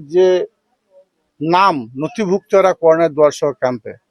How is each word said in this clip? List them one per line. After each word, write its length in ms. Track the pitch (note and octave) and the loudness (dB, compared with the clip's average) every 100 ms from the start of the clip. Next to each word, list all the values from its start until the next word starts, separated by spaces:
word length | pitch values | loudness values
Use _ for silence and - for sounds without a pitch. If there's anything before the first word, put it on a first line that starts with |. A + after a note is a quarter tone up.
| D3 | -2
যে 180 | F3 F#3 F#3 - _ _ _ _ _ _ _ _ - | 2 2 2 -2 _ _ _ _ _ _ _ _ -10
নাম 340 | D3+ F3 G3 D#3 A2+ C3 | -2 2 2 0 -6 -10
নথিভুক্ত 540 | D#3 - G3 F#3+ - | -8 -6 -4 -4 0
এরা 180 | G3 F#3 | 0 2
করেন 280 | F3 E3 D#3+ E3 | 2 2 2 0
দুয়ারসহ 420 | D3 D3 - D3+ | 2 0 0 -6
ক্যাম্পে, 400 | C3 B2+ B2 A2 F2 _ | -4 -4 -6 -10 -18 _